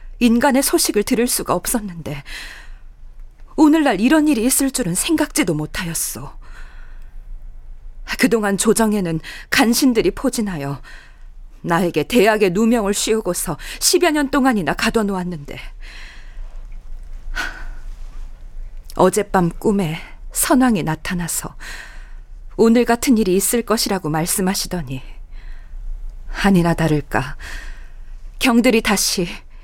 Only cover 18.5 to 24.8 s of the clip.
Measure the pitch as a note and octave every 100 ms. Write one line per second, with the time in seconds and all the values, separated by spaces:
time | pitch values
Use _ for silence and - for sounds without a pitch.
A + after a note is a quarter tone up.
18.5 | - - - - - F3+ G3 G3+ F#3+ F3
19.5 | - - A2 E3+ D#3+ - - - - -
20.5 | C#4 B3+ G#3 D3+ D#3 - F3+ E3 - -
21.5 | - - - - - - - - - -
22.5 | - A3+ A#3 A#3 A#3 - A3 G3+ F#3 -
23.5 | A#3+ A3+ A3+ - G3 D#3 D#3 E3+ - F#3
24.5 | G3 - F3+